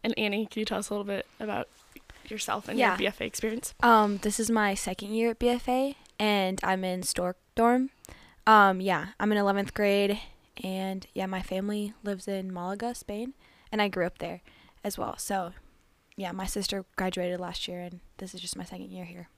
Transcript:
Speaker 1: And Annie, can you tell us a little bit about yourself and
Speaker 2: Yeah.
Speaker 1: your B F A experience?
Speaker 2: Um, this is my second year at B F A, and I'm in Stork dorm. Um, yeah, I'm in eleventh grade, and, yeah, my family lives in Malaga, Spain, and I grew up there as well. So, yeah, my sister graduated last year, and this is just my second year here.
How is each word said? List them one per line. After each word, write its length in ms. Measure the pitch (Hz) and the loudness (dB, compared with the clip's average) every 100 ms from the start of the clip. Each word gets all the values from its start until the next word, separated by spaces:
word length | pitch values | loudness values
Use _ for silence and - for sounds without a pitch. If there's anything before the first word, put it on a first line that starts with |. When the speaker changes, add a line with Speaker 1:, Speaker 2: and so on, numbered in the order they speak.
Speaker 1:
And 100 | 220 226 | -2 0
Annie, 280 | 214 202 214 | 0 0 -2
can 140 | - | -4
you 60 | 214 | -2
tell 120 | 190 | -2
us 100 | 202 | -2
a 40 | |
little 120 | 208 202 | -4 -4
bit 200 | 196 - - | -4 -6 -8
about 280 | 214 - - _ - - _ - - | -6 -4 -6 _ -20 -20 _ -20 -12
yourself 420 | 214 - 208 208 | -8 -4 -4 -2
and 80 | 208 | 2
Speaker 2:
Yeah. 100 | 240 | 2
Speaker 1:
your 60 | 185 | 2
B 80 | 190 | -2
F 120 | - | -2
A 40 | - | -8
experience? 480 | - 220 226 - - | -4 -4 -4 -8 2
Speaker 2:
Um, 360 | 240 226 208 202 | 6 8 6 2
this 220 | 214 208 | -2 0
is 100 | 220 | 2
my 260 | 226 208 196 | 2 2 0
second 380 | - 185 202 | -4 -6 -4
year 180 | 220 233 | 0 0
at 80 | 226 | 2
B 100 | 240 | 2
F 180 | 240 254 | 2 2
A, 300 | 254 269 277 - _ | 0 0 -4 -18 _
and 400 | 214 202 190 185 | 2 4 2 0
I'm 220 | - 190 185 | 0 0 0
in 180 | 185 | -2
Stork 340 | 180 - 180 180 _ - | -2 -2 -2 -4 _ 4
dorm. 340 | 233 247 262 _ - - - - - | 6 6 2 _ -20 -20 -20 -2 8
Um, 320 | 214 196 185 | 10 10 6
yeah, 280 | 190 170 170 - | 2 0 -2 -2
I'm 120 | 202 | 2
in 60 | 208 | 4
eleventh 360 | 202 196 196 | 4 2 -2
grade, 460 | - 208 202 202 208 - - _ - | 0 2 4 2 0 -6 -18 _ -10
and, 440 | 190 190 190 190 - | -6 -4 -4 -6 -8
yeah, 120 | - 190 | -6 -4
my 160 | 190 | -4
family 520 | 190 185 202 208 208 214 | -4 -4 -2 -2 -4 -6
lives 240 | 202 196 196 | -6 -6 -4
in 260 | 196 190 | -6 -4
Malaga, 400 | 180 180 202 233 | -6 -6 -4 -6
Spain, 400 | 240 - 208 247 - - - - | -8 -8 -8 -8 -10 -20 -20 -6
and 100 | 214 | 0
I 60 | 208 | 0
grew 180 | 185 180 | 2 -2
up 140 | - | -2
there 220 | 165 175 - - - _ | -8 -8 -14 -20 -20 _
as 140 | 202 - | -8 -4
well. 180 | 208 - | -6 -6
So, 360 | - 196 175 - - _ _ _ _ - | -4 -2 -4 -10 -20 _ _ _ _ -10
yeah, 160 | 185 | -8
my 120 | 185 190 | -6 -4
sister 400 | 208 190 196 185 - | -4 -2 -4 -6 -4
graduated 440 | 185 180 180 180 | -2 -2 -2 -4
last 280 | 175 175 - | -6 -8 -8
year, 120 | 180 | -8
and 200 | 175 175 - - | -10 -14 -20 -16
this 180 | 190 185 | -14 -12
is 60 | |
just 140 | 175 - | -10 -10
my 60 | 175 | -10
second 260 | 180 180 | -12 -14
year 140 | 185 175 | -12 -14
here. 240 | 175 170 | -14 -18